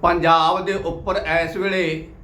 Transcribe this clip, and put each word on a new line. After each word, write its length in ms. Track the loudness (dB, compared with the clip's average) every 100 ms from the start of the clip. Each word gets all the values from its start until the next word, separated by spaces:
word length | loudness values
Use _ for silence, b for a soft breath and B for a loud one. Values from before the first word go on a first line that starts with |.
ਪੰਜਾਬ 640 | 2 2 4 4 4 0 -2
ਦੇ 80 |
ਉੱਪਰ 420 | -4 -4 -8 -4 -4
ਇਸ 400 | 0 -2 -2 -4
ਵੇਲੇ 500 | -2 -2 -2 -4 -10 -20